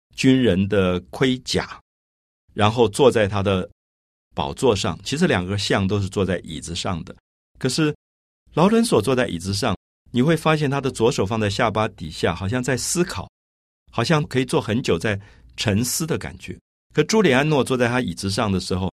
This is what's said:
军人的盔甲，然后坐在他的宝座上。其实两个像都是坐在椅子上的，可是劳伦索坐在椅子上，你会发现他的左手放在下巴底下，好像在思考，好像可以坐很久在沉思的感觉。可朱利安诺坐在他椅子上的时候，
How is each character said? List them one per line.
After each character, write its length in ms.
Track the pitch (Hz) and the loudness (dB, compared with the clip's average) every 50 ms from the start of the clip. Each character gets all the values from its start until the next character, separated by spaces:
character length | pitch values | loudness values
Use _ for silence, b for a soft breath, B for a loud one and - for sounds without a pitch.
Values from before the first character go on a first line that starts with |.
| _ _ _ | _ _ _
军 260 | - - 131 131 131 | 0 4 4 6 6
人 260 | 123 107 87 92 98 98 | 6 4 4 2 2 2
的 320 | 104 101 95 90 90 90 - - | 2 2 2 2 0 -2 -4 -8
盔 280 | - - 143 131 127 127 | -4 -2 0 0 0 -2
甲， 400 | 127 - - 87 - - - - _ _ _ _ _ _ _ _ _ _ _ _ _ _ - | -4 -4 -4 -4 -4 -6 -10 -18 _ _ _ _ _ _ _ _ _ _ _ _ _ _ -4
然 180 | - 104 107 | 0 2 2
后 160 | 113 123 117 107 | 4 4 2 2
坐 220 | 98 - 143 123 | 4 4 4 6
在 160 | - 117 104 95 | 6 4 2 0
他 160 | 98 101 95 | 0 0 0
的 260 | 101 98 92 90 - _ _ _ _ _ _ _ _ _ _ _ _ - | 0 0 0 -2 -4 _ _ _ _ _ _ _ _ _ _ _ _ -6
宝 200 | - 73 69 71 | -6 -6 -6 -4
座 220 | - 135 123 104 | 0 2 2 2
上。 220 | 98 - 104 80 - 101 | 2 0 -4 -6 -6 -8
其 140 | - 139 151 | -6 -2 0
实 100 | 180 151 | 0 2
两 180 | 127 92 90 | 2 0 -2
个 120 | 90 101 101 | -2 -4 -4
像 300 | - - 143 107 98 95 | -2 0 0 0 0 0
都 120 | 104 101 | 0 0
是 80 | 98 92 | -2 -2
坐 160 | - 104 95 | -2 -2 0
在 140 | 90 92 - | 0 -2 -4
椅 220 | - 78 80 71 | -6 -8 -12 -10
子 120 | 71 82 85 | -10 -10 -8
上 300 | - - 101 92 80 92 | -6 -6 -6 -6 -6 -8
的， 120 | - - _ _ _ _ _ _ _ _ - | -12 -16 _ _ _ _ _ _ _ _ -6
可 120 | - 131 | -4 -4
是 240 | - - 156 147 147 - _ _ _ _ _ _ _ _ _ _ - | 0 0 0 0 -2 -4 _ _ _ _ _ _ _ _ _ _ 0
劳 160 | 147 165 208 | 2 2 4
伦 140 | 226 226 233 | 4 4 2
索 180 | 233 165 120 | 4 2 2
坐 120 | 101 139 131 | 2 2 0
在 140 | 123 120 90 | 0 0 -2
椅 100 | 87 82 | -2 -6
子 160 | 87 95 101 | -4 -4 -4
上， 240 | - 131 117 92 - _ _ _ _ _ _ | -2 -2 -2 -4 -4 _ _ _ _ _ _
你 100 | - 120 | 0 2
会 140 | 127 165 165 | 2 2 2
发 200 | 151 - 160 160 | 2 2 2 2
现 140 | 151 151 131 | 2 0 0
他 100 | 139 143 | -2 -2
的 100 | 131 131 | -2 -4
左 220 | - - 110 120 | -2 2 2 2
手 140 | - - 104 | 2 2 -2
放 140 | 92 117 110 | -2 0 -2
在 100 | 107 101 | -2 -2
下 200 | 98 - 127 110 | 0 0 0 0
巴 200 | 98 110 107 110 | 0 0 -2 -2
底 200 | - - 85 76 | -4 -8 -12 -12
下， 240 | - - - 101 82 | -8 -4 -2 -2 -2
好 140 | 85 98 95 | -2 -4 -4
像 160 | 120 127 123 | -4 -4 -2
在 140 | 135 131 117 | -2 -4 -4
思 260 | - - - 170 175 | -4 -4 -2 -2 -2
考， 260 | - - - 76 - _ _ _ _ _ _ _ _ _ _ _ _ | -2 -4 -10 -12 -14 _ _ _ _ _ _ _ _ _ _ _ _
好 100 | - - | -4 -4
像 220 | 120 - 165 151 151 | 0 2 2 0 0
可 160 | - - 131 | 0 -2 -2
以 60 | 135 | -2
坐 160 | 123 - 147 | 0 0 -2
很 200 | - - 104 123 | 0 0 -2 -2
久 160 | 135 - 92 82 | 0 0 -2 0
在 220 | - 113 101 98 B B B B B B B - | 0 -2 -4 -4 B B B B B B B -6
沉 260 | - - 95 104 123 | -2 0 0 0 0
思 240 | 123 - - 160 156 | -2 -4 -4 -4 -4
的 100 | 139 107 | -4 -6
感 200 | - 71 - - | -6 -10 -14 -14
觉。 180 | - - - - _ _ _ _ _ _ - | -16 -16 -16 -16 _ _ _ _ _ _ -2
可 100 | 151 151 | -2 0
朱 180 | - 214 220 | 2 4 4
利 120 | 208 156 123 | 4 6 4
安 140 | 127 143 156 | 4 4 4
诺 140 | 156 135 | 2 2
坐 160 | 117 - 131 123 | 2 2 2 0
在 100 | 123 117 | 2 2
他 120 | 120 127 | 0 0
椅 120 | 123 90 82 | -2 -4 -4
子 160 | - - 98 | -6 -4 -4
上 220 | 95 - 113 104 | -2 -2 0 0
的 80 | 95 87 | 0 -2
时 160 | - - 92 | -2 -2 -4
候， 160 | 90 95 90 - _ | -4 -4 -4 -8 _